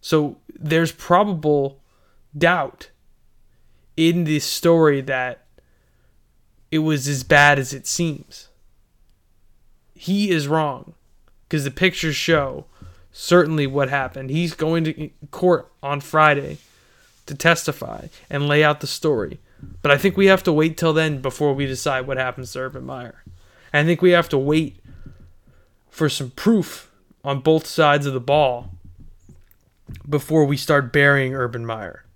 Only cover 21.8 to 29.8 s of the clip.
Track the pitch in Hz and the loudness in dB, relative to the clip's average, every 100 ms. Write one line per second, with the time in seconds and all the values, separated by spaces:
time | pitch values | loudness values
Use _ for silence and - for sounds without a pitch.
21.8 | 151 131 131 131 127 123 127 139 131 139 | -4 -4 -4 -4 -6 -8 -12 -10 -10 -10
22.8 | 127 131 127 - - - _ _ _ 147 | -14 -14 -16 -18 -20 -20 _ _ _ 0
23.8 | 156 170 180 175 165 143 135 156 160 - | 2 4 6 4 2 -2 2 0 0 -8
24.8 | - - - - - - _ _ _ _ | -20 -20 -20 -20 -20 -20 _ _ _ _
25.8 | _ - 156 - 127 - 202 220 165 - | _ -4 -2 -2 -10 -2 2 2 2 -8
26.8 | - _ _ _ 139 139 143 160 156 - | -20 _ _ _ -6 -2 2 2 0 2
27.8 | 151 147 143 131 120 143 143 123 - - | 2 2 0 -6 0 2 2 0 -10 -18
28.8 | - - - - - - _ _ _ _ | -20 -20 -20 -20 -20 -20 _ _ _ _